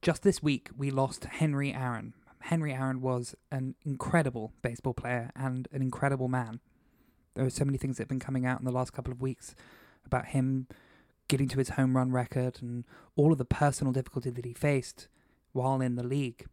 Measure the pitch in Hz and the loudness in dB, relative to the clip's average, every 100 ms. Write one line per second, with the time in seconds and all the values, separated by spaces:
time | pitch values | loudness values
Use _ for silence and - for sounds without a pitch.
0 | - 160 202 185 151 139 - - 139 135 | 0 2 2 4 2 0 -2 -6 -2 2
1 | 135 107 - - 160 139 139 131 131 117 | 0 -2 -12 0 2 2 0 -2 -4 -4
2 | 107 - - - - 165 151 131 131 131 | -8 -14 -20 -18 -2 -2 0 -2 -2 0
3 | 131 127 120 - _ 135 131 - 151 131 | 0 0 -2 -12 _ -4 -4 -6 -6 -4
4 | - 175 139 120 110 - 123 117 - 123 | 2 2 2 -2 -8 -4 -6 -2 -4 -4
5 | 123 123 117 - 135 127 127 139 131 - | -2 -2 -2 -4 -4 -2 -4 -2 -2 0
6 | 139 135 127 127 113 110 _ _ _ _ | 0 2 0 0 -2 -8 _ _ _ _
7 | _ _ _ - 131 - 139 135 135 127 | _ _ _ -2 -2 2 0 0 -2 -4
8 | 107 131 - 131 127 127 127 127 127 - | -2 -4 -2 0 0 0 0 0 -2 -4
9 | 131 123 131 127 - - - - - _ | -6 -4 -4 -4 -12 -20 -20 -20 -20 _
10 | - 127 - 139 131 131 127 - - - | -2 -2 0 2 2 2 -2 -14 -20 -20
11 | _ _ _ 135 135 135 131 - 131 127 | _ _ _ 2 2 2 0 2 4 4
12 | 127 127 120 - 127 - 120 120 120 - | 2 0 0 -2 -2 -4 -8 -8 -10 -18
13 | - - 147 151 123 - 147 135 135 127 | -8 4 6 6 2 4 4 4 0 0
14 | 131 - 127 120 120 120 147 139 123 - | -2 -4 -4 -6 -10 -2 2 2 0 -12
15 | - _ _ _ _ 131 127 135 127 123 | -20 _ _ _ _ -2 2 2 2 0
16 | 123 139 131 113 - | 0 0 -2 -6 -18